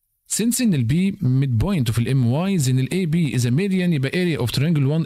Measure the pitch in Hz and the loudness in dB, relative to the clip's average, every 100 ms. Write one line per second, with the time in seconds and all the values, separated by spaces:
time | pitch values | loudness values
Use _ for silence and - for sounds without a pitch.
0 | _ _ - - 226 240 233 151 113 160 | _ _ -8 -2 -2 0 0 0 0 0
1 | 196 196 127 131 139 113 165 185 117 117 | 0 0 0 0 2 0 0 0 0 -2
2 | 117 135 117 139 190 190 131 131 131 180 | 0 2 2 0 0 0 0 0 0 -2
3 | 175 170 156 127 120 131 202 190 180 151 | 0 0 0 0 0 0 0 0 0 0
4 | 131 175 180 147 117 - 156 151 135 160 | -2 -2 -2 -2 -2 -2 0 0 0 0